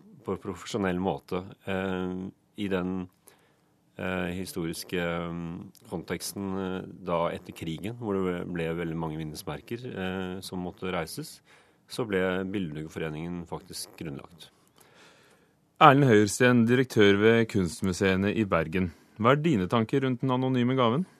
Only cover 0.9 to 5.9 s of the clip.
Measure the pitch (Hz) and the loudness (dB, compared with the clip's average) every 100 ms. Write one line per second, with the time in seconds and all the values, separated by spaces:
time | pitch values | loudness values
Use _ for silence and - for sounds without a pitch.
0.9 | 90 95 71 - 92 95 - - 95 95 | 0 -2 -4 -4 -8 -8 -12 -6 -4 -4
1.9 | 92 92 92 95 - _ - 101 95 90 | -4 -4 -6 -10 -14 _ -8 -4 -2 -2
2.9 | 92 90 _ _ _ _ _ _ _ _ | -6 -8 _ _ _ _ _ _ _ _
3.9 | - 95 92 90 90 90 - 82 85 - | -10 -6 -4 -4 -6 -8 -6 -6 -6 -6
4.9 | 90 85 85 85 85 85 87 98 - - | -4 -2 -4 -6 -8 -8 -10 -14 -20 -12